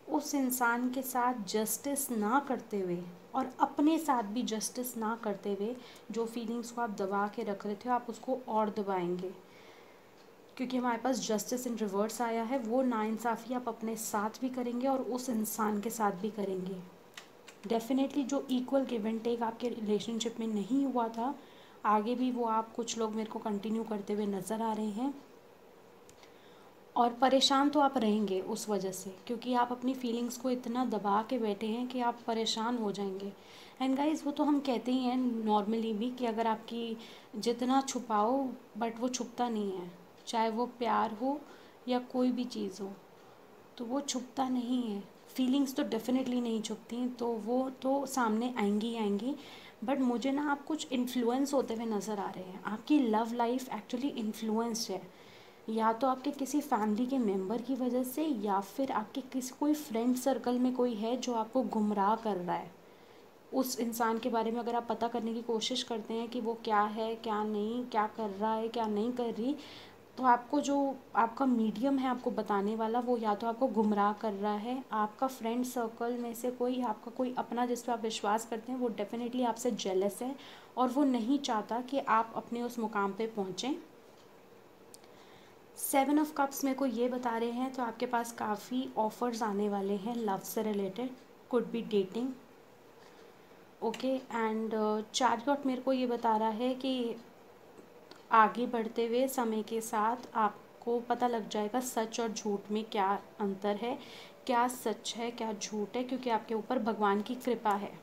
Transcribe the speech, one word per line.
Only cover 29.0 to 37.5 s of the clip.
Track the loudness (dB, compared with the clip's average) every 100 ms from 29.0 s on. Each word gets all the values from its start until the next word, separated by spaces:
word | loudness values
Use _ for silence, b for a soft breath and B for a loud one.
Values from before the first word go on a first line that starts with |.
| -10 -12 -8
क्योंकि | -6 0
आप | 2 2
अपनी | 0 -2
feelings | -2 -2 -2 -2 -2
को | -2
इतना | -2 -2 -2 0
दबा | 0 2 2
के | 2 -2
बैठे | 0 -2 -2
हैं | -2 -2
कि | 0
आप | -2 -2 -2
परेशान | -2 0 0 0 0
हो | -2
जाएंगे। | -2 -4 -4 -8 -12 B B B B
And | 0 2
guys, | 2 2 0
वो |
तो | 2
हम | 4 4
कहते | 2 0 2
ही | 2
हैं | 2 2 0 0 2
normally | 2 2 0 0
भी | -2 -2
कि | -2 -2
अगर | 2 0
आपकी, | 0 -4 -6 -6 -8 B B B -2
जितना | -2